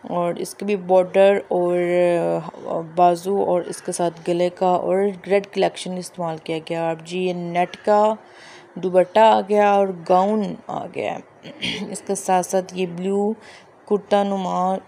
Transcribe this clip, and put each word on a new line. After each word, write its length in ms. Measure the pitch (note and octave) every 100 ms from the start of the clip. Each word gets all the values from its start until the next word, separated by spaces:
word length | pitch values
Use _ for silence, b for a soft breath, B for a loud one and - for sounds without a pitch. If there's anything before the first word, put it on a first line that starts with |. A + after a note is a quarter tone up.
| -
और 280 | F3 F3 E3
इसके 260 | F3 - G3+
भी 100 | G3+ F3+
border 560 | F#3 F3+ F#3+ G3 G3 -
और 1400 | F3+ F3 F3 F3 F3 F3 E3+ E3+ E3+ E3 - - E3+ E3 E3
बाजू 400 | F3 E3+ F3+ G3
और 200 | G3 F3+ -
इसके 260 | F3 -
साथ 320 | F3+ F3 E3 -
गले 220 | F3 F3+
का 240 | F3+ F#3 F3+
और 280 | F3 F#3 G3+ F3+ F3
red 180 | G3+ F#3+
collection 500 | F#3+ F3 - F#3 F#3
इस्तेमाल 400 | F3 - E3+ D#3+
किया 200 | - D#3+
गया। 300 | D#3+ E3 E3
अब 120 | E3 E3
जी 140 | F3+
ये 140 | F#3
net 420 | F3+ E3+ F3 F3+ -
का 380 | - G#3 G#3+ A3 B B B B B -
दुपट्टा 480 | F#3 F3+ F3+ G#3+ A3
आ 140 | G#3+
गया 320 | F#3+ G#3 G#3
और 180 | G3+ G3 F3+ E3
gown 460 | F3+ G3 G#3+ F#3+ - -
आ 160 | - F3
गया। 320 | - G#3 - - -
<clears throat> 480 | - - - - G3+
इसके 240 | F#3 - G3
साथ 260 | - F#3
साथ 320 | F3+ F#3+ F#3 F3+
ये 100 | F#3
blue 480 | E3+ F#3 G3 G#3 A3 B B B _ -
कुर्ता 360 | G#3 - G3+
नुमा 540 | G3+ G3 F3+ F3+ F#3 F#3+